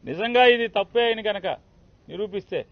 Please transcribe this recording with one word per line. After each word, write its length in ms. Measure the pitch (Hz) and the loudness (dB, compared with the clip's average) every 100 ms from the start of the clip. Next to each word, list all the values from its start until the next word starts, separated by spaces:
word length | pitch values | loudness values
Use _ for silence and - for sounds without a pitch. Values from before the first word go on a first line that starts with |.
నిజంగా 400 | - 156 226 240 | -10 -8 0 4
ఇది 240 | 247 240 226 | 6 4 2
తప్పే 440 | 202 190 233 233 | -2 -2 0 0
అని 100 | 233 | 0
కనుక 240 | 214 202 180 131 _ _ _ _ - | -4 -4 -6 -8 _ _ _ _ -16
నిరూపిస్తే 540 | 165 208 196 - 170 110 | -8 -6 -8 -8 -8 -8